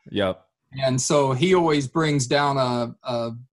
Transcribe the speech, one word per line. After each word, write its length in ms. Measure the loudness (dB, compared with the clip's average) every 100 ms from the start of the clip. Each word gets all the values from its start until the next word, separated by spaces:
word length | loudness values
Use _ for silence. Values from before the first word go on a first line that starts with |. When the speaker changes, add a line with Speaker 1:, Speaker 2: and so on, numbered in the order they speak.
| -8
Speaker 1:
Yep. 340 | -2 -2 -2 _ _ _ -4
Speaker 2:
And 160 | -2 -2
so 340 | 0 2 2
he 200 | 0 2
always 340 | 4 4 0 0
brings 380 | -2 0 0 0
down 320 | 0 2 0
a, 380 | 0 -2 -4 -8 -6
a, 240 | -4 -4 -8 -16